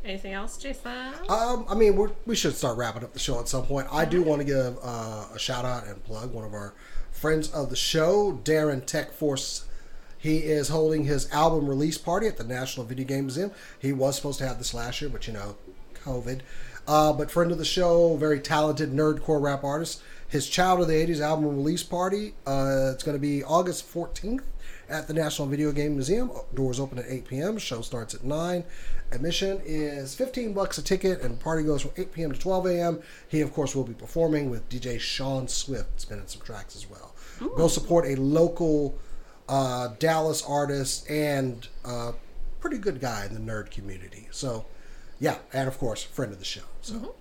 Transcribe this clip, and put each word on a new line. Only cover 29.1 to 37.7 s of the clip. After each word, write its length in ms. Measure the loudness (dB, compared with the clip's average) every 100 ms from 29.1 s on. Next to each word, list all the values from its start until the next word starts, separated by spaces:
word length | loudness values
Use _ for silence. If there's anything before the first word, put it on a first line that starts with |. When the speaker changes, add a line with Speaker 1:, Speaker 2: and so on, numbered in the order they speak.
Speaker 2:
Admission 500 | 2 2 2 0 0 0
is 500 | 0 0 -2 -8 -2
fifteen 380 | -2 0 -2
bucks 240 | 0 0 -2
a 40 |
ticket, 400 | 0 2 2 2
and 160 | 0 0
party 260 | 0 2
goes 180 | 2 2
from 100 | 0 -2
eight 160 | -6
P 100 | -4
M 80 | -2
to 80 | 0
twelve 260 | 2 2 2
A 140 | 2
M. 200 | 2 0 -6 -18 -2
He, 140 | 0
of 100 | 0
course, 220 | 0 -2 0
will 80 |
be 100 | -4
performing 560 | -6 -6 0 2 2 0
with 180 | -2 -2
D 100 | -4
J 180 | -2 -2
Sean 520 | -2 -2 -2 -2 0
Swift, 500 | -2 -2 -2 0 0
spinning 280 | -2 -6 -10
some 140 | -12
tracks 360 | -10 -10 -12 -14
as 120 | -14
well. 240 | -14 -16 -16 -14 -8
Speaker 3:
Ooh. 120 | -4 4
Speaker 2:
Go 100 |
support 380 | 4